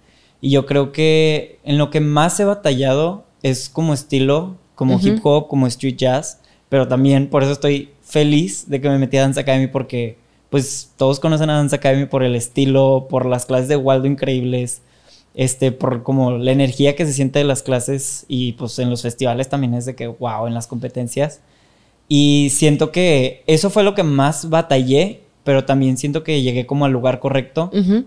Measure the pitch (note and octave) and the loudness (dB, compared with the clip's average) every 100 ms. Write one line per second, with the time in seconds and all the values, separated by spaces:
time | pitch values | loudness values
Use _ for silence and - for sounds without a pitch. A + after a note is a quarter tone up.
0 | _ _ _ _ C3+ C#3 C3+ C#3+ C#3 D3 | _ _ _ _ 0 0 2 0 0 0
1 | D#3 D#3 D#3 D3+ - - - D3 D3 D#3 | 2 2 2 0 -6 -12 -4 -2 0 0
2 | D3+ D3 E3 F3 G3+ G3+ D#3 B2+ C3+ C3+ | 0 2 0 0 0 0 -2 0 0 0
3 | D#3+ G3+ - _ C3+ B2+ - - D#3+ C#3 | 0 -4 -14 _ -4 -4 -6 -4 -2 -2
4 | - C#3 C3+ D3 F#3 F#3 _ - C3 F3+ | -2 0 2 0 -2 -12 _ -4 0 2
5 | G3 A3 D#3 D3 D3+ C#3 B2+ A#2+ C3+ B2 | 2 2 2 2 2 0 0 -2 -6 -2
6 | B2+ C3 D#3 - _ _ _ C3+ B2 C3 | 0 0 -4 -12 _ _ _ 0 2 2
7 | C3+ C#3 C3+ D3 C3+ C#3+ D3 C#3+ C#3+ _ | 4 2 2 0 0 0 0 -2 -4 _
8 | - D#3 D3 D3+ F#3 - - C#3 C#3+ C#3 | -4 0 2 2 0 -6 -8 -4 0 0
9 | C3 C3+ C3+ C#3 C#3 C3 C3+ - B2 B2 | 0 2 0 0 0 0 0 -2 -4 -6
10 | A#2 G2+ _ _ _ C#3+ B2+ - - - | -6 -10 _ _ _ -2 -2 -6 -14 -2
11 | C3+ C#3 D#3+ D#3 D#3 D3+ C#3+ C#3+ C#3 C3+ | 0 2 0 0 0 0 0 0 0 0
12 | C#3 C#3 B2+ A#2+ - - C3+ C3+ C3+ C3 | 0 0 0 -2 -2 0 2 4 4 2
13 | C3+ C3 B2+ B2 - C3 B2+ D3 C3+ C3+ | 0 -2 -2 -2 -2 -2 0 0 2 2
14 | C3+ C#3 C3+ C3 B2 B2 B2 - _ _ | 0 -2 -2 -2 -2 -4 -4 -8 _ _
15 | _ - _ - C3 - C3+ C3 - A#2+ | _ -20 _ -4 -4 0 -2 0 -2 -2
16 | A#2 C3+ B2 B2 B2 C3+ C3+ B2+ C#3+ C#3+ | -2 0 0 0 0 2 0 2 0 2
17 | D#3+ C#3 C3+ D3 C#3+ C3 - B2+ B2 C#3 | -2 0 -2 0 0 -2 -2 -4 -2 -6
18 | C3+ - - C3 B2 A#2 A#2 - B2 A#2+ | -6 -10 -8 -4 -4 -6 -8 -4 -2 -2
19 | A#2+ A#2 B2+ B2 C3+ C#3 B2+ A#2+ A#2+ A#2+ | -6 -2 -2 -2 -2 -2 -2 -2 -6 -10
20 | A#2+ A2+ A#2+ A2 A#2 A#2 A#2 A#2+ B2+ B2 | -12 -8 -6 -4 -4 -6 -8 -10 -8 -8
21 | A#2+ - D3+ - _ _ _ _ _ _ | -6 -4 -4 -6 _ _ _ _ _ _
22 | - C#3+ D3 C#3+ C#3+ - D#3 D3 D#3 F3 | 0 2 4 4 2 2 2 2 0 0
23 | F3+ C#3+ C3 - - D#3 G3 G#3+ G3+ G3+ | 2 2 0 -4 0 2 2 2 2 2
24 | D#3+ C#3 C#3 D#3 E3 D#3+ E3 C3+ C3 C#3 | 0 2 2 0 0 0 2 0 2 2
25 | F#3+ A3+ _ _ - C3+ C3+ C#3 C3 B2+ | 0 -4 _ _ 0 0 2 2 2 0
26 | D3 D#3 D#3 D3+ B2+ A#2+ B2 C#3+ C#3+ B2+ | -2 -4 -2 -2 0 -2 -2 0 0 2
27 | B2+ B2+ C#3 C3+ B2+ - F3 F#3+ F#3 G#3+ | 0 0 -2 -2 -2 -4 -2 0 2 0